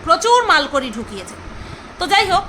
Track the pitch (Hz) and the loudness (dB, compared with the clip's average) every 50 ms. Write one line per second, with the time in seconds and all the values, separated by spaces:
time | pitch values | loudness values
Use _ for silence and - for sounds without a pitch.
0 | - 320 330 339 - 466 480 494 466 415 339 302 285 269 285 277 269 254 208 233 | 4 2 2 2 4 4 4 4 6 4 4 4 2 2 -2 -2 -2 -2 -8 -8
1 | 214 - 208 190 180 - - - - - - - - - - - - - - - | -10 -10 -10 -12 -12 -14 -16 -16 -16 -14 -14 -14 -14 -14 -14 -16 -16 -18 -10 -8
2 | 359 294 - 403 440 381 359 359 - | -2 2 2 2 4 2 2 0 0